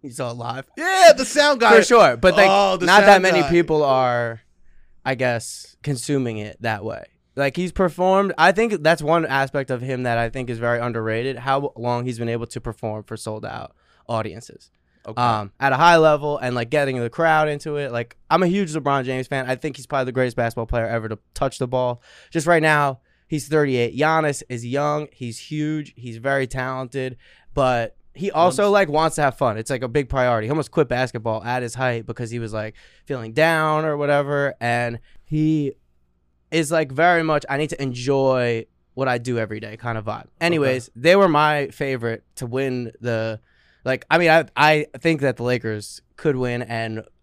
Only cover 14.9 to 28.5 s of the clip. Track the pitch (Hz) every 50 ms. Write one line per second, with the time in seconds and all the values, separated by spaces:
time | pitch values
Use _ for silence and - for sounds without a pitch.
14.9 | _ _ _ - 110 120 123 123 113 107 104 101 _ _ 135 139 131 127 160 175
15.9 | 170 165 160 156 151 147 143 151 147 - 123 123 123 123 120 117 139 151 143 139
16.9 | 131 127 120 117 - - 165 165 156 156 156 151 147 143 - 160 147 143 143 131
17.9 | 120 117 117 113 - _ _ _ 156 170 185 175 180 202 202 160 151 156 135 143
18.9 | 139 139 127 127 131 131 127 - 143 135 131 123 131 131 - 156 131 - 123 _
19.9 | - 135 131 127 120 127 127 123 113 - 117 117 110 - 117 113 - 120 113 104
20.9 | 117 117 107 110 110 101 _ _ _ - 139 135 - - 135 123 123 127 127 123
21.9 | 123 117 _ _ - - - _ - 165 143 165 175 165 156 156 156 147 147 139
22.9 | 131 - _ _ _ _ _ _ - 151 127 - 151 156 147 139 131 123 120 120
23.9 | - 123 147 156 160 160 156 151 143 - - _ 123 117 117 120 120 139 143 147
24.9 | 147 151 151 139 _ _ 131 117 113 - - - 151 151 151 151 156 156 147 143
25.9 | _ - 117 123 113 113 113 135 139 139 135 123 - 135 127 131 131 131 131 120
26.9 | - 135 131 131 127 - _ _ - _ _ - - 143 135 127 127 120 117 110
27.9 | - _ _ - - - 165 202 - 151 170 185